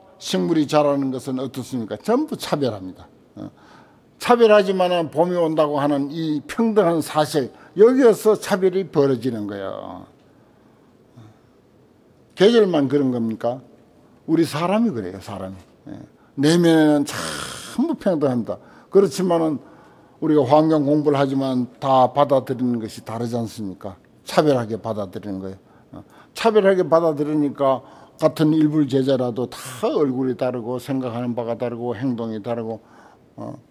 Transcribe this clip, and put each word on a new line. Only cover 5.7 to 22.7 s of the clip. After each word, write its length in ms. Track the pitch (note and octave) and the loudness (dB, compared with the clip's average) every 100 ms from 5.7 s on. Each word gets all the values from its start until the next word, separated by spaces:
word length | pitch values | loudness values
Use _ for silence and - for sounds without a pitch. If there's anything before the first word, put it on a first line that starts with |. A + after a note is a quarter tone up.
| D3 | 0
하는 300 | D3 C#3+ C#3 | 0 0 -2
이 300 | E3 D#3+ D3+ - | -4 -4 -4 -4
평등한 540 | - A3+ G#3+ E3+ E3 | -2 0 2 2 0
사실, 520 | C#3+ D#3 D3+ D#3 A#2+ - - F3 | -2 -2 0 -2 -4 -8 -4 6
여기에서 580 | A3+ C4 B3 F#3+ A3 G#3+ | 6 8 4 4 2 0
차별이 520 | - G3+ F#3 F3+ F3+ | 0 0 0 0 -2
벌어지는 580 | D#3 C#3 B2 B2+ A2+ G2+ | 2 2 2 -2 -4 -6
거예요. 600 | G2+ F#2+ - F#2+ F2+ - _ _ _ _ _ _ _ _ _ _ - G#2+ _ _ _ _ _ _ _ _ _ _ | -8 -8 -10 -12 -16 -20 _ _ _ _ _ _ _ _ _ _ -20 -20 _ _ _ _ _ _ _ _ _ _
계절만 540 | - G3 A#3+ G3+ D#3+ C3+ | 4 6 6 4 2 2
그런 220 | C#3+ C3+ | 2 0
겁니까? 500 | B2 A2+ A2 A#2 C3 - - _ _ _ _ - | 0 -2 -4 -4 -6 -12 -20 _ _ _ _ -2
우리 180 | D#3+ | 0
사람이 460 | D#3+ D3 F3 G#3+ A#3 | 0 -2 0 0 0
그래요, 300 | B2 F2+ F#2+ | -2 -6 -10
사람이. 340 | G#2 G2 F#2+ F#2+ - _ G2 | -12 -12 -12 -14 -20 _ -20
예. 100 | G2 - _ _ | -18 -20 _ _
내면에는 680 | - D3 F3 E3+ D#3+ D3+ D3 D3 - E2 D2+ - - - | 0 2 4 6 6 6 4 0 -6 -8 -10 -12 -14 -8
전부 200 | - E4 | -4 -2
평등합니다. 640 | D4 G3+ D#3+ C#3 B2 G#2 F#2 - - _ | -2 -2 0 0 0 -4 -8 -14 -20 _
그렇지만은 680 | G3 G3 - F3+ E3+ D#3+ C3+ - - - _ _ _ | 2 2 2 0 0 0 -4 -10 -20 -20 _ _ _
우리가 240 | D3+ D3+ | 2 2
환경 400 | B2+ D3+ D#3 D#3 | 6 6 6 2
공부를 340 | C#3 D3+ D3 C#3 | 2 2 2 2
하지만 500 | C#3 C3+ C3+ B2+ A#2+ - | 0 0 -2 -2 -4 -4
다 320 | C#3 C3 B2 | 2 4 4
받아들이는 680 | C#3+ C#3+ C3+ A#2+ A#2+ B2 | 4 2 2 0 -4 -2